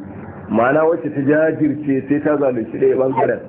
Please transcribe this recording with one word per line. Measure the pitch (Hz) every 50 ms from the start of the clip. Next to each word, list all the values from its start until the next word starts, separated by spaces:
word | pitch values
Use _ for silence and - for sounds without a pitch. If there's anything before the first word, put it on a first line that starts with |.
| - - - - - - - - - -
ma'ana | 107 110 117 127 139 156 160
wacce | 160 170 165 160 147 -
ta | 143
jajirce | 135 131 151 151 160 160 151 123 151 147 131 - - 127 135 131 127 131
sai | 139 147 143
ta | 151 151
zalunci | 139 143 135 123 117 110 110 - 131
ɗaya | 135 135 127
ɓangaren. | 131 131 131 131 - - 120 117 98 -